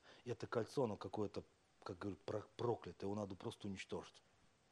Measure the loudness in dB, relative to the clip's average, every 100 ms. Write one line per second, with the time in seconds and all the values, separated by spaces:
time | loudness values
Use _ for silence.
0 | -18 -10 -4 -4 2 2 4 4 4 2
1 | -2 0 0 0 -6 -10 _ -10 -6 -4
2 | -2 -2 -2 -2 -2 0 2 2 -2 -2
3 | 0 2 0 -2 -6 -4 -2 -2 -2 -4
4 | -4 -12 -20 -20 -20 -20 -20